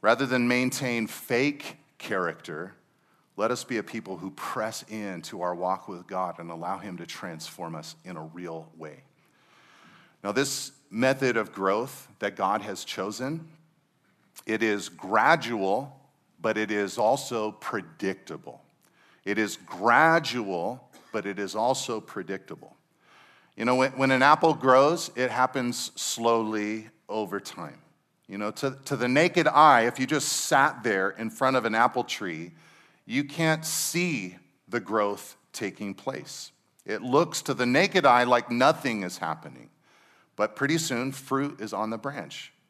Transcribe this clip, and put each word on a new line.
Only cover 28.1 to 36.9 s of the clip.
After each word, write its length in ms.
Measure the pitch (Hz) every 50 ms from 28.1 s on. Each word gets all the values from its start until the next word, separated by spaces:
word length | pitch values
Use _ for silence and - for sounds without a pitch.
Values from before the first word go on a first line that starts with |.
| _ _ _
You 120 | _ 98 101
know, 140 | 104 104
to, 260 | 107 - - 139 135 139 -
to 100 | - 147
the 140 | 120 120 123
naked 380 | 127 143 165 180 175 180 160 147
eye, 320 | - 143 151 156 139 120
if 180 | 113 117 120 -
you 80 | - 127
just 220 | 151 147 127 -
sat 520 | - - - - 165 139 135 151 135 123
there 280 | 110 117 104 95 95 98
in 200 | - - 113 110
front 280 | 107 - 139 131 135 131
of 80 | 113
an 100 | 117 107
apple 300 | 110 120 123 - 127 117
tree, 480 | - - - 110 92 80 78 82 90 82 - - - - - _ _ _ _ _
you 200 | - 110 131 143
can't 400 | 143 143 160 165 160 156 156 160
see 720 | - - - - - - 170 180 180 156 113 98 92 - - _ _ _ _ _ _
the 100 | - 120
growth 560 | 98 92 107 110 104 101 101 98 - - - _ _ _
taking 420 | _ - 110 98 90 - 104 101 95
place. 600 | - - - - - - - - - - - _ _ _ _ _ _ _
It 160 | -